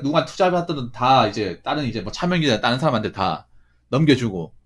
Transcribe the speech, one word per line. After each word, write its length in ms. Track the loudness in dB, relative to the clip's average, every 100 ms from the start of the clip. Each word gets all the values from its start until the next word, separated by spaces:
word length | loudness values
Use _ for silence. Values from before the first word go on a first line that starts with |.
누구한테 300 | 0 0 0
투자를 260 | 0 2 2
했던 320 | -2 -6 -8
다 360 | -2 4 4 4
이제 340 | 0 -4 -4
다른 220 | -6 -4 -4
이제 160 | -4
뭐 100 | -8
차명기자 500 | -6 -2 0 2 2
다른 180 | 0 0
사람한테 320 | 0 0 -2
다 340 | -2 -2 -4 -10 -20 _ _ _
넘겨주고, 640 | 2 4 4 2 -6 -8 -12